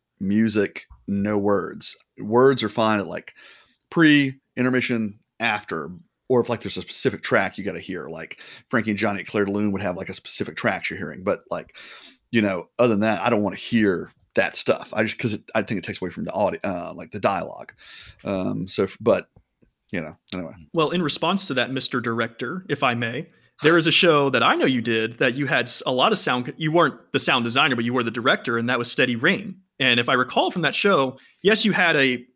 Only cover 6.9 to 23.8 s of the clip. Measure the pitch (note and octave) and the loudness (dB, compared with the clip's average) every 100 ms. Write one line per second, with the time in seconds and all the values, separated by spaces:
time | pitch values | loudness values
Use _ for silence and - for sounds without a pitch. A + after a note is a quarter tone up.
6.9 | - C3+ G2+ - A2+ F#2+ - F#2+ F2 - | -4 -4 -4 0 0 0 -4 -8 -8 -10
7.9 | F2+ C#2 D#2+ D#2+ - - - - B2+ A2 | -10 -10 -12 -14 -18 -20 -20 -6 -2 -2
8.9 | G2 A2 G2 F2 G#2+ G2+ G2+ G#2 G2 G2 | 0 -2 -2 -4 0 0 0 0 -2 -4
9.9 | F2 F#2 F#2 - - - D#2 A2+ F#2 - | -6 -8 -10 -8 -8 -8 -4 -4 -4 -6
10.9 | E2 D#2+ C2 F#2 F2 - F2 - - - | -8 -10 -6 -4 -4 -4 -10 -10 -18 -20
11.9 | - - - _ A#2 G#2 F#2 E2 - B2 | -20 -20 -20 _ 0 0 0 -4 2 4
12.9 | G#2 A2 G2 G#2+ A2 G2+ - - A#2 G#2 | 4 2 0 2 2 0 -4 -2 2 4
13.9 | E2+ E2 _ _ - F#2 - - - - | 2 -4 _ _ -2 0 0 -2 -2 -4
14.9 | - A2 - A#2+ G#2+ - A2+ G2+ G2+ - | -4 -2 -2 -4 -4 -4 -4 -2 -4 -6
15.9 | G2 F2+ F2 F2 F#2 G2 E2+ G2 F2+ E2+ | -8 -8 -8 -8 -2 -2 -2 -4 -6 -8
16.9 | E2 E2+ G#2+ G#2 F#2+ - - - - - | -12 -12 -2 0 0 -4 -10 -18 -20 -20
17.9 | - - - - F#2+ F#2+ G2+ F#2 - G2 | -20 -20 -12 -6 -4 -2 -4 -4 -2 -2
18.9 | - A2 F#2+ - _ _ _ _ _ _ | 0 2 2 0 _ _ _ _ _ _
19.9 | F2+ D#2 - _ F#2 E2 E2 D#2 E3+ D3+ | -8 -8 -12 _ -10 -10 -14 -6 0 0
20.9 | F3 D#3 - E3 F#3+ - C3 A#2 C3 - | 0 -2 0 0 -2 -2 -2 -2 -2 -4
21.9 | B2+ A#2+ A2+ A2+ - B2 F#3 - C#3+ C3+ | -2 -2 -2 -4 -6 -8 -8 -6 -2 0
22.9 | A#2+ A#2 B2 - _ _ - D3 E3+ | 0 -2 -6 -10 _ _ 0 4 6